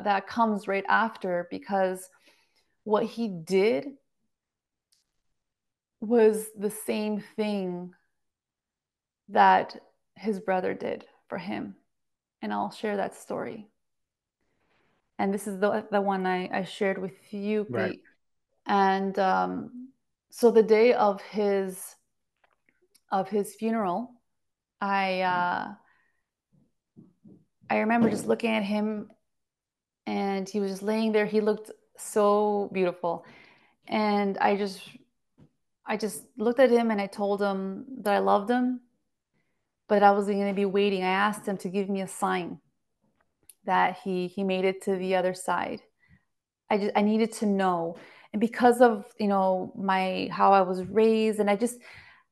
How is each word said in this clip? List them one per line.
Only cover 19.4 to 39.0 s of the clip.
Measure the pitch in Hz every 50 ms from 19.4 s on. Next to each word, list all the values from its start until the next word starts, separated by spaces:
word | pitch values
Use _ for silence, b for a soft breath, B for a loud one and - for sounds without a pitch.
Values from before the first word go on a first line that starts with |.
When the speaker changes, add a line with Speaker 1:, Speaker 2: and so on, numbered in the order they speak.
| 185 185 185 - - 233 240 247 254 - _ _ _ _ _ _ _ _
Speaker 1:
so | - - 247 233
the | 208 226 214
day | 190 214 214 226 247 240
of | - 208 202 196 196
his, | - - - 214 208 202 196 196 190 190 185 - - - - _ _ _ _ _ _ _ _ _ _ _ _ _ _ _ _ _ _ _ _ _ _ _
of | - 190 185 -
his | 208 208 196 202 -
funeral, | - 220 226 226 226 208 180 175 233 240 - - _ _ _ _ _ _ _ _ _ _ _ _ _
I, | 202 196 196 196 196 190 185 185
uh, | 185 180 180 180 180 175 180 - - 208 202 - _ _ _ _ _ _ _ _ _ _ _ _ _ _ _ _ _ _ _ _ _ _ _ - - _ _ _ - - - - _ _ _ _ - -
I | 220 214
remember | 214 220 233 233 226 -
just | 214 202 -
looking | 214 226 226 233 226
at | 220 220 202
him, | 196 208 214 208 214 214 214 - - - _ _ _ _ _ _ _ _ _ _ _ _ _ _ _ _ _ _
and | 214 208 202 202 196 196 196 190
he | 190 - 208
was | 196 196
just | 190 185 196
laying | 208 220 220 226 220
there. | 214 214 208
He | 214 208 214
looked | 208 214 208 208 - - - - _ _ _
so | - - - - 214 208 202 208 208 214 208 208 202 202 -
beautiful. | 190 190 185 175 175 - - 175 170 170 B B B B B B B B B B B B _
And | - - 220 214 208 202 202 202 196 190
I | - - 214 202
just, | 190 208 196 185 - - - - - _ _ _ _ _ _ _ _ - _ _ _ _ _ _ _ _
I | - 220
just | 208 - 202 - - - _ _
looked | - 214 240 240 277
at | 269 240
him | 240 233 233 226
and | 220 202
I | 196
told | 196 - 208 202 196 202 196
him | 202 202 196 190 190 190 190 202 - - 262 240 190
that | 208 202
I | 196
loved | 190 196 202 208 196 214
him, | 240 254 247 254 254 247 - _ _ _